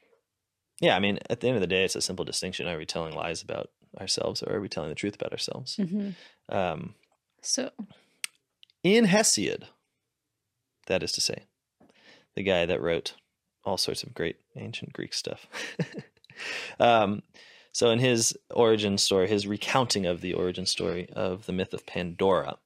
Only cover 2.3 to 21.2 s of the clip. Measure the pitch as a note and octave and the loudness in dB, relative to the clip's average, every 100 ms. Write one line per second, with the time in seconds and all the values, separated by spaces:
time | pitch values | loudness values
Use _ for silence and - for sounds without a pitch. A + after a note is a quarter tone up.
2.3 | - F#2 - E2 D#2+ D#2+ F2+ D#2+ D2+ E2 | -6 -6 -6 -6 -6 -6 -6 -6 -6 -6
3.3 | D#2+ - - - _ _ - F#2+ - - | -6 -6 -8 -8 _ _ -10 -4 -2 -2
4.3 | - - G2+ G2 - D#2 D2 G2+ G#2 - | -4 -4 -4 -4 -6 -6 -4 -4 -4 -6
5.3 | - - - C3 - F3+ G#3 G3+ F3 - | -6 -8 -8 -8 -4 -2 -2 -6 -10 -18
6.3 | _ - G#2 F2+ D#2 - - _ _ _ | _ -6 -2 -2 -2 -8 -14 _ _ _
7.3 | _ - - - - G3+ - _ _ - | _ -4 -2 -4 -8 -14 -16 _ _ -16
8.3 | _ _ _ _ _ F3 A3 A3 G#3 G#3+ | _ _ _ _ _ 4 6 8 6 4
9.3 | - D2 G1+ - _ _ _ _ _ _ | 2 0 -4 -8 _ _ _ _ _ _
10.3 | _ _ _ _ _ - F#2 F2 - - | _ _ _ _ _ -2 -2 0 -2 -2
11.3 | - - _ _ _ _ _ - - _ | -4 -10 _ _ _ _ _ -20 -20 _
12.3 | - G2 F2+ E2+ F2 E2 E2 - - _ | -4 2 2 2 0 0 -2 -4 -12 _
13.3 | _ _ _ G2+ F#2 - - - - E2+ | _ _ _ -4 -2 -2 -4 -8 -6 -6
14.3 | - _ C3 G#2+ A#2+ - - - - G1+ | -6 _ -14 -12 -10 -12 -10 -8 -8 -8
15.3 | - - - - - - - - _ _ | -10 -12 -12 -10 -6 -8 -8 -16 _ _
16.3 | - - - - - A#2+ A2+ G2+ G#2 - | -14 -10 -10 -6 2 6 6 4 0 -6
17.3 | - - - _ - A#2+ A2+ B2+ A#2+ A2+ | -20 -20 -20 _ 2 4 4 4 4 2
18.3 | - - - A#2 A2 G#2 G2+ - G2 F#2 | -2 -2 4 6 6 4 2 4 4 4
19.3 | G#2+ G2+ G#2 - C3+ A#2+ G#2 F2+ F2 F2+ | 2 0 -4 0 2 2 0 0 -2 -2
20.3 | - F2+ F2+ F2+ - F#2 F2 F2+ - | -2 -2 -2 -4 -2 -2 -4 -6 -4